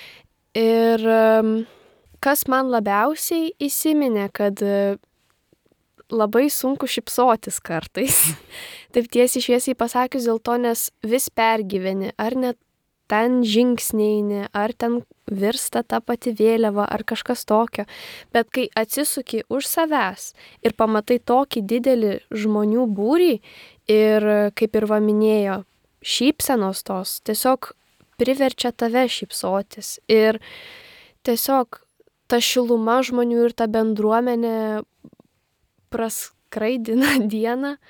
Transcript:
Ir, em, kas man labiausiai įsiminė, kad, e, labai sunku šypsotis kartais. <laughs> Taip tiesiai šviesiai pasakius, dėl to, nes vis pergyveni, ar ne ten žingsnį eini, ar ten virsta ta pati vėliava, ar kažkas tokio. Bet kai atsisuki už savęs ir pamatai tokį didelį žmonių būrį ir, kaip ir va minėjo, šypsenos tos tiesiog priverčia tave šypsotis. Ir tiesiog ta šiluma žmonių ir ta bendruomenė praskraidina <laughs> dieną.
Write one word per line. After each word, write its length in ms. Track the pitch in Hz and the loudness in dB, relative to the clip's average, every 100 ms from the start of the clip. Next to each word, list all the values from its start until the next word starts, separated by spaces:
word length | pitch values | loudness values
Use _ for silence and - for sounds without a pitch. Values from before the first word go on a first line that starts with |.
| - - _ _ _ 220 | -20 -20 _ _ _ -2
Ir, 480 | 226 226 226 226 | 2 4 4 2
em, 520 | 220 226 220 220 220 220 233 - _ _ _ - | 4 4 6 4 4 0 -4 -12 _ _ _ -4
kas 220 | 277 285 - | 0 0 0
man 240 | 262 262 | 0 0
labiausiai 800 | 240 208 202 254 311 - 330 320 - | 0 0 0 0 -2 -4 -2 -4 -4
įsiminė, 720 | 285 - 320 302 269 214 196 | -4 -2 0 2 2 0 -2
kad, 300 | - 202 196 | -2 -2 0
e, 320 | 202 202 196 - _ _ _ _ _ _ _ _ _ _ - | -2 0 0 -2 _ _ _ _ _ _ _ _ _ _ -6
labai 400 | 233 208 233 285 | -2 0 2 2
sunku 400 | - 254 269 269 | 0 -2 -4 -4
šypsotis 720 | - - - 247 226 - - | -6 -6 0 2 2 -2 -12
kartais. 600 | - 165 - - 262 - 160 151 - - | -8 -8 -6 -4 0 2 0 -2 -12 -20
<laughs> 360 | - - - 240 | -18 -20 -6 -2
Taip 140 | 233 | 0
tiesiai 320 | 240 247 254 | 4 2 2
šviesiai 320 | 247 240 269 254 | 0 0 0 -2
pasakius, 540 | 233 247 254 269 233 | -2 0 -2 -2 -2
dėl 100 | 226 | -2
to, 160 | 247 240 | -2 -2
nes 320 | 240 226 - _ | 0 -2 -6 _
vis 240 | 214 247 - | -2 0 0
pergyveni, 880 | - 226 226 196 196 185 190 190 - | 0 0 0 -2 -4 -4 -4 -6 -4
ar 220 | 214 254 | -4 -2
ne 140 | 254 240 _ _ _ _ - | -2 -4 _ _ _ _ -4
ten 320 | 208 240 254 | 0 2 2
žingsnį 640 | 233 208 247 233 - 220 214 214 | 2 2 2 2 -2 0 2 2
eini, 260 | 208 202 202 | -2 -4 -4
ar 200 | 208 220 | -2 -2
ten 280 | 233 233 240 - _ - | -2 -4 -4 -6 _ -10
virsta 580 | 196 202 240 - 240 | -2 -2 -2 -4 -4
ta 160 | 240 233 | -2 -4
pati 320 | - 240 247 | -4 -6 -4
vėliava, 540 | 214 220 226 220 202 202 | 2 2 4 2 0 -2
ar 160 | 214 | -4
kažkas 420 | - 226 - 247 - | -6 -8 -6 -6 0
tokio. 400 | 214 233 - 202 - - - - | 0 0 -4 -10 -12 -18 -20 -4
Bet 160 | 233 226 | -2 0
kai 140 | 262 240 - | -2 -4 -2
atsisuki 680 | 220 - 294 - - 220 - | -4 -2 -4 -4 -6 -6 -4
už 180 | 262 - | -6 -4
savęs 640 | - 320 294 196 190 - - - - | -2 0 0 -2 -6 -14 -18 -20 -4
ir 120 | 226 - | -2 0
pamatai 420 | 220 214 - 247 | 0 2 2 0
tokį 460 | - 247 277 240 196 | 2 2 2 -2 -2
didelį 480 | 240 262 247 214 - - | 0 2 2 2 -2 -8
žmonių 560 | 220 214 214 208 226 247 | -4 0 0 2 2 0
būrį 460 | 196 214 320 359 220 - - - _ - | 0 2 2 2 0 -6 -20 -20 _ 0
ir, 380 | 214 214 214 214 208 208 - | 4 4 4 2 2 0 0
kaip 220 | 220 214 | 0 0
ir 80 | 214 | 0
va 120 | 214 | 2
minėjo, 600 | 214 214 214 214 196 196 190 _ _ _ | 2 2 2 2 0 -4 -10 _ _ _
šypsenos 840 | - - 247 - - 247 190 190 - | -6 0 0 0 0 0 0 -4 -8
tos 340 | 190 185 - | -8 -8 -10
tiesiog 520 | - 214 254 262 - - _ _ _ - | -6 -2 0 0 -4 -18 _ _ _ -4
priverčia 520 | 247 269 269 - 247 | 0 2 0 -2 -6
tave 340 | - 233 240 247 | -2 -2 2 0
šypsotis. 880 | - 185 - 190 196 202 - - - - | -2 -8 -6 -2 -2 -4 -12 -14 -8 2
Ir 320 | 220 220 220 - - - - - - - _ - | 4 4 0 -6 -20 -20 -20 -20 -20 -20 _ -4
tiesiog 560 | 233 - 269 240 - _ _ _ _ - | -2 0 0 0 -6 _ _ _ _ -2
ta 120 | 240 | 0
šiluma 600 | 233 254 233 233 220 247 | 2 2 2 2 2 2
žmonių 460 | 254 247 240 233 233 | 0 0 0 2 2
ir 80 | - | 0
ta 100 | 226 | -2
bendruomenė 1160 | 226 220 214 214 226 247 233 233 226 220 214 - _ - _ _ _ _ _ _ _ _ | 0 0 0 2 2 0 0 -2 -2 -4 -6 -8 _ -20 _ _ _ _ _ _ _ _
praskraidina 1300 | 226 226 - - _ - 214 214 254 226 233 285 277 | -6 -6 -6 -12 _ -12 -6 -2 -2 -2 0 2 2
<laughs> 100 | 214 | 0
dieną. 420 | 214 226 247 285 285 | -2 -2 -2 -6 -8